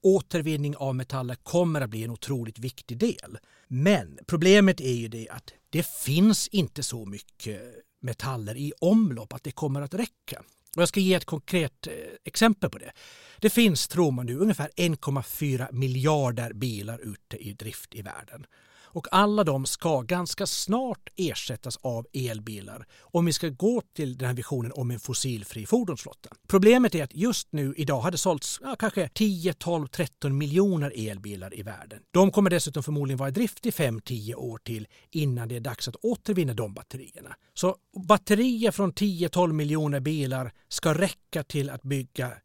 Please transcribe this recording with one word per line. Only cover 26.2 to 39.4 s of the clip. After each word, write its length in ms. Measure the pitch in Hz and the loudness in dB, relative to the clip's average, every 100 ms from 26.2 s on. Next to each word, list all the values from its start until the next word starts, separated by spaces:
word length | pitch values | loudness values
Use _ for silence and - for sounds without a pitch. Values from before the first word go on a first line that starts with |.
| - - _ | -20 -20 _
Problemet 460 | 196 202 247 240 | 6 10 8 6
är 100 | 160 | 2
att 100 | 139 | -4
just 380 | 139 220 226 - | -2 0 0 -4
nu, 220 | 151 135 143 | -2 -2 -2
idag, 240 | 147 139 | -2 0
hade 180 | 127 175 | 0 0
sålts, 420 | 220 156 - - | 0 0 -4 -8
ja, 140 | 277 247 | -8 -2
kanske 300 | 226 - 123 | -2 0 -4
tio, 440 | - 214 185 175 | 0 0 2 -2
tolv, 340 | 160 - 170 143 | -2 -2 -2 -2
tretton 520 | - 160 _ 143 135 | -4 -4 _ -2 0
miljoner 540 | 147 160 202 175 139 - | 2 4 4 2 -2 -4
elbilar 640 | 107 98 101 98 95 113 | -6 -6 -10 -10 -10 -10
i 40 | |
världen. 400 | 101 98 - - _ | -12 -12 -16 -20 _
De 200 | 175 196 | 6 6
kommer 200 | 208 196 | 6 4
dessutom 320 | 175 151 143 | 4 0 -6
förmodligen 360 | 143 151 139 131 | -4 -4 -2 -2
vara 100 | 135 | -2
i 40 | |
drift 340 | 139 226 - 247 | 0 -2 -2 -6
i 60 | |
fem, 280 | - 143 113 | -2 -2 -2
tio 340 | - 120 107 | -6 -8 -8
år 240 | 117 127 113 | -10 -10 -10
till 280 | - 110 107 _ _ | -8 -10 -10 _ _
innan 380 | 160 147 123 117 | -2 -2 -2 -4
det 80 | 120 | -8
är 40 | |
dags 280 | 113 110 - | -8 -8 -8
att 80 | - | -4
återvinna 580 | 220 240 - 190 151 | -2 -2 0 0 2
de 200 | - 110 | 0 -6
batterierna. 640 | 98 - 131 131 - - - _ | -8 -14 -14 -16 -20 -20 -20 _
Så 220 | - 180 190 _ 202 180 | -2 -2 -2 _ -14 4
batterier 600 | 208 - 208 254 233 220 | 4 6 2 4 2 0
från 220 | - 196 | 2 -2
tio, 360 | - 208 175 170 | 0 -2 0 -2
tolv 260 | 175 | 2